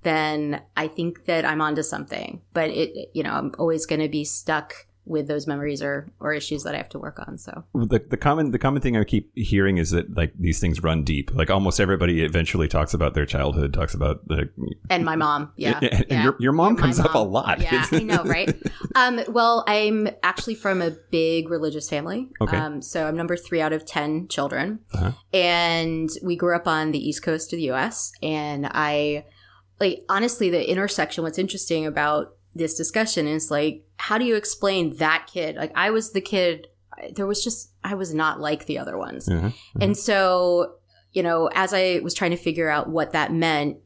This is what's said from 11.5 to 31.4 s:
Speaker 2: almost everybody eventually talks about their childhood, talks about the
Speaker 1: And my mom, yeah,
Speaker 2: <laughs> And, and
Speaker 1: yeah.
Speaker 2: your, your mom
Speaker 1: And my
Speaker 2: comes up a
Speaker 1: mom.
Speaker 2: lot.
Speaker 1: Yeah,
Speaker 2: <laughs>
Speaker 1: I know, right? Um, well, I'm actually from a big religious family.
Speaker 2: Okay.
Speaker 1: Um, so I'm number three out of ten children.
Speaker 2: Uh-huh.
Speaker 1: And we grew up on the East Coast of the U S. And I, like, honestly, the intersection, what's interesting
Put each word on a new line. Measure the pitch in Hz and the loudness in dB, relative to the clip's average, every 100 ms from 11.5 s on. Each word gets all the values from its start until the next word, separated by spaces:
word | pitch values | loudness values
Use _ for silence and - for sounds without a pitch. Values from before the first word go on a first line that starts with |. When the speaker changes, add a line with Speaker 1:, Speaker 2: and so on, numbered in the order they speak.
Speaker 2:
almost | 98 98 - | 4 2 4
everybody | 95 95 87 85 | 4 4 4 4
eventually | 80 82 80 - 76 | 2 2 0 2 2
talks | 78 76 | 2 0
about | 82 76 | 2 2
their | 76 71 | 2 0
childhood, | 69 69 69 71 | 0 0 2 2
talks | 69 73 | 0 -2
about | - 71 71 - | 0 0 -2 -2
the | 78 - - - - - | -2 -2 -4 -8 -8 -2
Speaker 1:
And | 185 | 0
my | 160 160 | 0 0
mom, | 151 147 147 - | 0 0 -4 -4
yeah, | 147 135 | -2 0
Speaker 2:
<laughs> | |
And, | 135 | 2
and | - - | 2 2
Speaker 1:
yeah. | 131 | 2
Speaker 2:
your, | 127 - | 2 2
your | 123 | 2
mom | 151 175 | 4 4
Speaker 1:
And | 233 | 4
my | |
Speaker 2:
comes | 147 120 | 4 4
up | - | 4
a | 156 | 4
Speaker 1:
mom. | 107 | 2
Speaker 2:
lot. | 101 - 82 | 0 0 0
Speaker 1:
Yeah, | - 151 156 | 2 2 2
Speaker 2:
<laughs> | |
Speaker 1:
I | 165 | 0
know, | 214 180 | 2 0
right? | 170 170 190 - - - - | 2 0 0 -2 -4 -8 -2
Um, | 262 247 240 - | 2 4 2 0
well, | 240 233 233 220 | 4 4 4 2
I'm | 208 214 214 208 - | 2 4 2 0 0
actually | 175 190 - | -2 -2 -6
from | 220 202 190 | -4 -2 0
a | 170 160 - | 0 -4 -2
big | 165 160 165 160 | 0 2 0 0
religious | 170 156 151 - | -2 -2 -4 -4
family. | 147 165 202 254 - | -4 -4 -6 -8 -4
Speaker 2:
Okay. | 214 - | -2 0
Speaker 1:
Um, | 156 147 | -2 -6
so | - 175 156 | -6 -4 -2
I'm | 160 | -2
number | 175 175 | -2 -4
three | - 165 | -2 0
out | 156 | 0
of | 156 | -2
ten | 156 151 147 156 175 | -4 -4 -2 -4 -4
children. | - 143 127 160 220 _ | -4 -4 -2 -4 -6 _
Speaker 2:
Uh-huh. | - 90 123 _ | -2 -2 -4 _
Speaker 1:
And | 190 175 170 170 165 165 160 160 - | 2 2 4 2 2 0 -2 -2 -4
we | 185 175 | -4 0
grew | 175 | 2
up | 170 170 | 0 0
on | 156 156 | 0 0
the | 147 | -2
East | - 147 | -2 -4
Coast | - 160 - | -2 -4 -4
of | 170 | -4
the | |
U | 151 | -2
S. | 127 170 226 - - | -2 -2 -4 -8 -6
And | - 156 151 143 143 | -6 -4 -4 -6 -4
I, | - 151 147 147 147 - _ - _ _ _ | -2 0 0 0 -2 -8 _ -20 _ _ _
like, | 196 - - | 0 0 -2
honestly, | 196 240 - 196 | 0 0 2 2
the | 170 117 | 2 2
intersection, | 185 202 - 151 - | 0 0 0 -2 -2
what's | 165 | -4
interesting | 160 | -2